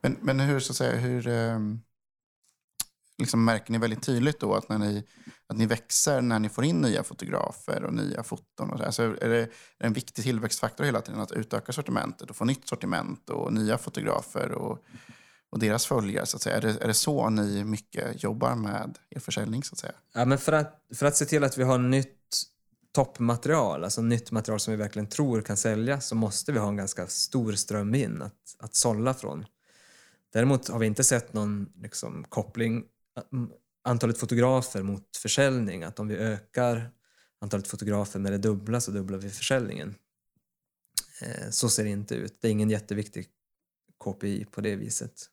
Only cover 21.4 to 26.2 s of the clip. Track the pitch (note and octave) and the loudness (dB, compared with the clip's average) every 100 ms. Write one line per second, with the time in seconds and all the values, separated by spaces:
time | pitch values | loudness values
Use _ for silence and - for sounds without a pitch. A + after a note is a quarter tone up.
21.4 | C#3 - B2+ B2+ B2 C3 C3+ _ _ - | 4 4 4 6 6 4 2 _ _ -4
22.4 | - _ _ _ _ - C3 - A#2 A#2 | -4 _ _ _ _ 2 2 2 2 2
23.4 | C3+ D#3 A2+ C#2+ F2+ - A2+ A#2 A#2 A2 | 4 4 4 0 -2 0 2 2 2 -2
24.4 | G#2+ G#2+ - G#2+ G#2 G#2 G#2 - C#3+ A2+ | 0 -2 0 0 -2 -2 -4 0 2 2
25.4 | - G#2 A#2 A2 A#2 C#3 C3 A#2 | 0 0 2 2 0 0 0 0